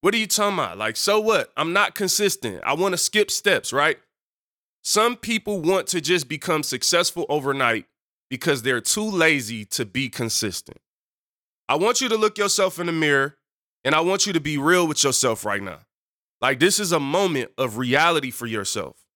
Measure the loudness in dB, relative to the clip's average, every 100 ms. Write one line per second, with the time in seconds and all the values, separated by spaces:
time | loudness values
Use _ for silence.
0 | 2 0 0 0 0 0 -4 -2 -4 -2
1 | 2 2 4 0 0 -4 0 2 0 -2
2 | -2 0 0 -2 -6 -6 -4 0 0 0
3 | 0 0 0 0 2 0 0 0 0 0
4 | _ _ _ _ _ _ _ _ -2 2
5 | 2 0 -4 -4 -2 -2 0 0 0 -4
6 | 0 -2 -2 -8 -2 -2 -2 -4 0 2
7 | 0 -2 -2 -2 -2 0 0 0 -4 _
8 | _ _ _ -4 -2 0 0 -2 0 -2
9 | -2 2 2 2 -2 -10 -8 -6 -4 -4
10 | -6 -6 -4 -2 -4 -6 -14 -20 _ _
11 | _ _ _ _ _ _ -4 0 2 0
12 | 0 2 0 0 0 2 0 -2 -4 0
13 | 2 2 2 _ _ _ _ _ 0 2
14 | 2 0 0 0 -2 -2 4 4 4 2
15 | 0 2 0 0 -2 -4 -6 -12 _ _
16 | _ _ _ _ 0 4 2 2 0 0
17 | 2 2 2 0 -4 -2 -4 -2 0 4
18 | 4 2 -2 -8 -6 -4 -4 -6 -8 -14
19 | _